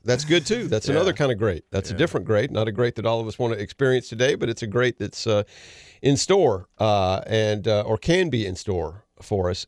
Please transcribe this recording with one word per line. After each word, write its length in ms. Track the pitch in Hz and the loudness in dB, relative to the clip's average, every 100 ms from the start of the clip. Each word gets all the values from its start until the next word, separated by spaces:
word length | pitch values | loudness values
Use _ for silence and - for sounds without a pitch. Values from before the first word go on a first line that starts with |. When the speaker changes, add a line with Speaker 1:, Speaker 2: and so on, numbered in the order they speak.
| 110 | -2
Speaker 1:
that's 180 | 127 | -2
good, 220 | 151 170 139 | 2 2 2
too. 240 | 233 202 | -2 0
That's 180 | 110 - | -2 0
Speaker 2:
Yeah. 60 | |
Speaker 1:
another 180 | 151 185 | 2 2
kind 220 | - 139 | 2 0
of 40 | 98 | 2
great. 280 | 110 85 - | 0 -2 -4
That's 180 | 98 - | -4 -4
a 40 | |
Speaker 2:
Yeah. 40 | 95 | -2
Speaker 1:
different 280 | 165 135 95 | 0 0 0
great. 260 | 104 139 | 0 2
Not 180 | 107 110 | 0 -2
a 20 | |
great 240 | 104 120 117 | 0 -2 0
that 100 | 113 | -2
all 140 | 113 | -2
of 80 | 113 | -4
us 100 | - | -4
wanna 180 | 123 110 | -4 -2
experience 520 | 104 - 131 127 - | -6 0 2 2 -2
today, 280 | 113 131 - | 0 0 0
but 120 | 117 | -2
it's 140 | - | -4
a 60 | 113 | -4
great 300 | 117 123 - | 0 0 -2
that's, 300 | 101 - 113 | -8 -6 0
uh, 160 | 104 101 - - - - - | 0 0 -10 -20 -20 -20 -2
in 140 | 135 139 | 2 2
store, 540 | - 196 156 92 - - | 4 4 4 2 -6 -2
uh, 420 | 107 101 92 95 - | 2 4 2 0 0
and, 400 | 110 107 107 110 | 0 2 0 0
uh, 140 | 104 | 0
or 160 | 107 110 | 0 -2
can 320 | - 180 175 | 2 2 2
be 160 | 123 98 | -2 -4
in 100 | 92 | -6
store 480 | - 90 78 92 _ _ | -4 -4 -4 -8 _ _
for 280 | - 101 90 | -4 -2 0
us. 160 | 90 | -2